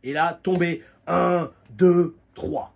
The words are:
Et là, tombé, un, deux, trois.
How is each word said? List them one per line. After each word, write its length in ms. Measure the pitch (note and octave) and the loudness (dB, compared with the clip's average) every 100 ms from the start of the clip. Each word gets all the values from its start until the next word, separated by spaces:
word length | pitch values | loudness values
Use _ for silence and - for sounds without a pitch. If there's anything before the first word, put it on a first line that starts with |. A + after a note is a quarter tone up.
Et 100 | C3+ | -8
là, 260 | D3 E3 E3 | -2 -2 -2
tombé, 400 | - F3+ F3 E3 - _ - | -4 -2 -2 -4 -10 _ -4
un, 440 | F3 F3+ F3+ D#3+ _ _ | 0 0 0 -4 _ _
deux, 460 | G#2+ F3+ F3 E3+ - _ | 2 4 4 0 -4 _
trois. 400 | - - - - | -10 -8 -8 -10